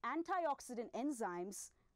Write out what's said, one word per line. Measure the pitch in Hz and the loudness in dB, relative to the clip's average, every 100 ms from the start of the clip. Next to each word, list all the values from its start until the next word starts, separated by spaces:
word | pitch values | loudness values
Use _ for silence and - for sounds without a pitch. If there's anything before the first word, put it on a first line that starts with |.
antioxidant | 233 311 339 370 311 269 - 233 220 | 0 0 2 4 4 2 -4 -6 -4
enzymes | 214 285 233 196 175 185 - - _ _ | 0 0 0 0 0 -4 -6 -10 _ _